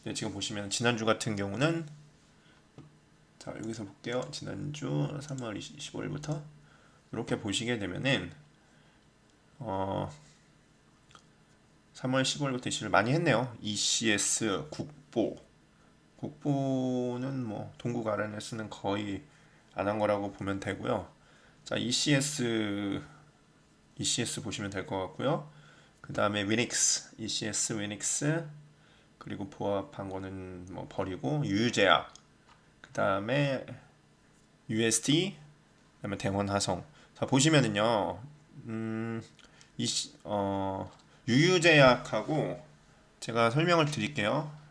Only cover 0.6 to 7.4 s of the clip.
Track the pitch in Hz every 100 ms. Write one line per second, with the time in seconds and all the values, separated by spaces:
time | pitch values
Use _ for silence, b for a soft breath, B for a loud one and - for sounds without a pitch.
0.6 | 101 98 117 117 110 110 - 104 101 101
1.6 | 147 170 160 - - - b b b b
2.6 | _ - - - _ _ _ _ - -
3.6 | 110 113 101 - - 123 - - 104 101
4.6 | 98 - 139 147 143 - - 135 120 98
5.6 | - - - - 107 98 - 151 - -
6.6 | B B B B B - 117 123